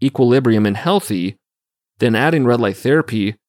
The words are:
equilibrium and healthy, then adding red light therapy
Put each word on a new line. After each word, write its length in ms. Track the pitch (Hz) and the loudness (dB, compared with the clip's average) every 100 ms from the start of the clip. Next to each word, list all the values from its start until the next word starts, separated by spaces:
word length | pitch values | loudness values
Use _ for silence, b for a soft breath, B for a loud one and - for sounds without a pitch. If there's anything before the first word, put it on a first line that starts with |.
equilibrium 640 | 135 - 123 127 127 107 104 | -4 0 2 2 2 2 0
and 120 | 101 | -2
healthy, 600 | 170 196 - 98 90 - _ _ _ _ _ - | -2 -2 -2 -4 -6 -8 _ _ _ _ _ -4
then 160 | 120 113 | -2 0
adding 300 | 147 165 123 | 0 2 2
red 140 | 120 | 2
light 180 | 110 95 | 0 -2
therapy 580 | 127 156 160 110 101 107 | 0 0 0 -4 -4 -6